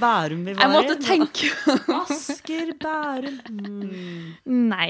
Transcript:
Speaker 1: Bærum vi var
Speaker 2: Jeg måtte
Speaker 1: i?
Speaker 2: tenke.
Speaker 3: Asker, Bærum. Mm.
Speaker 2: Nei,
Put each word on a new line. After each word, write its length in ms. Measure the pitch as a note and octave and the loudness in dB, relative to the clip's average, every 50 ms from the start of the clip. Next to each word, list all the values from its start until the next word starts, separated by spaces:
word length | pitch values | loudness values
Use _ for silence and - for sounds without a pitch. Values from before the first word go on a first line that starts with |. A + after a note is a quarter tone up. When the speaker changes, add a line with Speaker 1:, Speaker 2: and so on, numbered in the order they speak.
Speaker 1:
Bærum 400 | A#3+ A#3+ A3+ F#3+ D#3+ D3+ D#3 E3+ F3 | 2 2 2 2 2 0 -2 -4 -6
vi 120 | F#3 G3 G3 | -4 2 4
var 80 | B3 | 4
Speaker 2:
Jeg 80 | C#4 C#4+ | 6 6
måtte 240 | D#4 B3+ C#4 D#4 C#4+ | 6 6 4 2 0
Speaker 1:
i? 80 | C#4 | 0
Speaker 2:
tenke. 460 | A#3+ G4 E4 D4+ - - - - D4 - - - D4 C4+ - - - C4+ D#4 | 2 2 4 2 2 0 -2 -2 -2 -2 0 2 2 2 2 2 0 0 0
Speaker 3:
Asker, 720 | F4+ - F#4+ E4 - - C#4+ - - - D#4+ D#4+ E4 E4 D#4+ | -2 -2 -4 -4 -4 -6 -8 -8 -8 -6 -4 -4 -4 -6 -6
Bærum. 600 | D4+ - D#4 D#4 D#4 D4+ D4 C4+ C4 C4 C#4 C#4 B3+ - | -6 -6 -4 -4 -4 -4 -4 -4 -4 -6 -6 -8 -10 -12
Mm. 1200 | A#3 A3 G#3 G3+ G3+ G3+ G3+ G3+ F#3+ F#3+ F3+ F3+ F3+ F3 E3+ E3 E3 E3 - - - B3+ B3 A#3+ A3+ | -12 -10 -10 -8 -8 -8 -8 -8 -8 -8 -8 -10 -10 -10 -10 -10 -12 -14 -10 -4 0 2 4 4 4
Speaker 2:
Nei, 220 | G3+ F#3 E3+ | 4 2 0